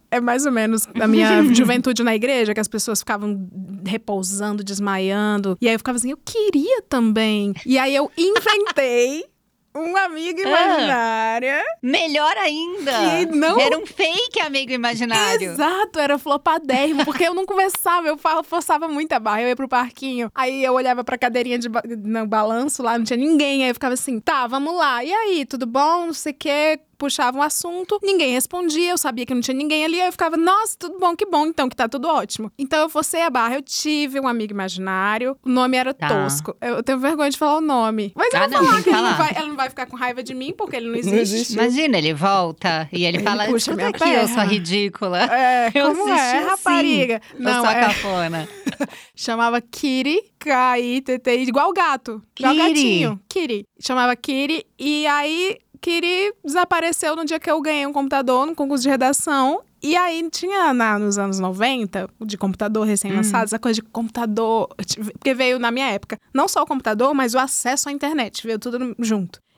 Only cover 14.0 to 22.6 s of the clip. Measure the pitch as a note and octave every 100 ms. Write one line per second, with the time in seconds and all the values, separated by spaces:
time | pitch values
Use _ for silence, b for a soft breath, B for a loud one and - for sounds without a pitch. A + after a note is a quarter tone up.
14 | E4+ F4+ B4 A4 D#4 C#4 C4 B3+ A#3 A#3
15 | A#3 A3 G3+ A3+ F#3 E3+ C#4+ F#4 G#4+ D#4+
16 | C#4+ C#4+ D4+ C#4+ E4+ D#4+ C#4+ C4 D4 C#4+
17 | D4 - E4+ F4+ F#4+ G4 F#4+ - F#4 F4
18 | D#4+ D4+ E4 D#4 D#4 E4+ F4+ D4+ E4 D4
19 | D#4+ B3 A3 G#3+ A#3+ B3 C4 C4 B3 -
20 | C4+ B3 A3+ - B3+ C4+ C4 B3+ B3+ B3
21 | A#3+ B3+ B3+ A#3+ B3 A#3+ A#3 A3+ A#3 A#3
22 | G#3 A3+ A3 A3 G#3+ A3+